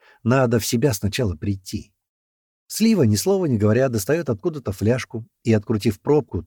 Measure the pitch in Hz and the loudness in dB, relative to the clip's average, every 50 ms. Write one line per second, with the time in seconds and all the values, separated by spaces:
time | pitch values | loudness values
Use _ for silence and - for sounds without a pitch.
0 | _ _ _ _ - 113 123 135 135 120 117 117 - - - 120 123 147 110 - | _ _ _ _ -2 0 2 2 2 2 2 0 -2 0 -2 0 0 0 -2 0
1 | - 98 - - 127 101 85 76 - 101 101 95 - - - 98 - _ _ _ | -4 -4 -2 -2 -4 -4 -4 -4 -4 -6 -6 -6 -8 -10 -12 -12 -12 _ _ _
2 | _ _ _ _ _ _ _ _ _ _ _ _ _ - - - 208 226 226 190 | _ _ _ _ _ _ _ _ _ _ _ _ _ -12 -6 0 2 2 4 4
3 | 139 107 104 101 - 185 196 190 185 156 127 104 104 104 107 120 131 135 117 110 | 4 4 2 2 2 0 0 0 0 0 0 2 2 2 2 2 2 0 0 -2
4 | - - 143 170 165 - 120 - - 180 156 147 - - 98 - 101 107 123 127 | -2 0 -2 -2 0 -2 -4 -4 -4 -6 -6 -6 -8 -10 -8 -2 0 0 0 0
5 | - - - 113 110 - _ _ - 117 110 107 104 - 117 104 - 120 107 - | -4 -8 -10 -12 -12 -14 _ _ -2 0 0 0 2 0 -4 -2 0 -2 -2 -2
6 | - - 147 151 - _ - 92 80 | 0 0 2 2 0 _ -6 -10 -10